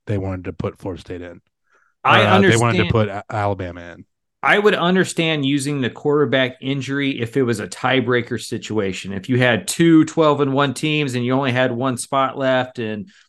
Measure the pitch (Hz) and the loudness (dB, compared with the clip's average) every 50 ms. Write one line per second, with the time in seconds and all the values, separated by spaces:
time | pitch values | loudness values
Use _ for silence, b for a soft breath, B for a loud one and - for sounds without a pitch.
0 | _ - 107 98 95 95 92 90 87 92 87 - - 98 - - - 101 87 82 | _ -6 -6 -4 -4 -6 -6 -8 -8 -10 -8 -6 -6 -8 -8 -8 -10 -10 -10 -10
1 | - - 92 87 87 87 85 87 _ _ _ _ _ _ _ _ _ _ _ _ | -12 -14 -14 -12 -14 -14 -18 -20 _ _ _ _ _ _ _ _ _ _ _ _
2 | - 135 - - 107 101 - - - - 113 113 120 117 113 113 104 - - 113 | 2 4 6 6 6 6 4 6 6 6 6 4 4 2 2 2 0 2 2 0
3 | 107 101 98 101 - - - 107 101 101 98 92 92 87 85 87 87 87 85 - | 0 0 -4 -8 -8 -6 -4 -2 -2 -2 -2 -4 -6 -8 -10 -12 -14 -16 -18 -20
4 | - _ _ _ _ _ _ _ - 139 170 208 208 208 180 131 165 175 185 190 | -20 _ _ _ _ _ _ _ 0 2 2 4 4 2 2 2 2 2 2 2
5 | 180 185 - - 165 160 160 147 135 135 143 143 131 147 147 139 123 110 - - | 0 0 -2 -2 -2 -2 0 0 0 0 0 0 -2 -2 -2 -2 -2 -4 -4 -4
6 | - 147 143 151 143 120 131 131 131 123 123 - - 135 139 139 123 139 139 143 | -2 0 2 2 2 2 2 2 0 0 -4 -6 -6 -6 -4 -4 -4 -4 -4 -2
7 | 139 135 135 120 117 113 - 139 131 117 117 101 101 90 - - - 127 131 135 | -2 -2 -4 -4 -6 -2 0 0 2 2 0 -2 -4 -8 -8 -4 -2 0 0 2
8 | 117 120 123 120 113 - 123 107 - - 120 104 - - 107 107 98 95 92 - | 2 2 0 0 -2 -4 -6 -8 -8 -8 -10 -10 -8 -4 -4 -2 -2 -2 -4 -8
9 | - 95 98 98 - - 127 123 127 123 113 95 92 - - - 170 170 160 156 | -10 -10 -10 -8 -4 -2 0 2 4 4 2 2 -2 -4 0 2 4 6 6 6
10 | 156 156 - 165 156 151 143 135 143 135 131 139 143 139 117 - 160 156 151 151 | 6 4 2 2 4 4 4 2 2 0 0 0 0 0 -2 -2 -4 -2 -2 -2
11 | 147 135 123 123 120 123 131 135 139 127 120 127 131 127 120 117 131 131 123 117 | -2 -2 -2 -2 -2 0 0 0 0 0 0 2 0 0 0 -2 -4 -4 -4 -6
12 | - - 139 135 135 123 - 139 135 131 131 127 127 - - 123 113 107 107 104 | -6 -2 0 0 0 0 -2 -2 0 0 0 0 -2 -4 -6 -8 -8 -6 -8 -8
13 | 95 - b b b | -10 -14 b b b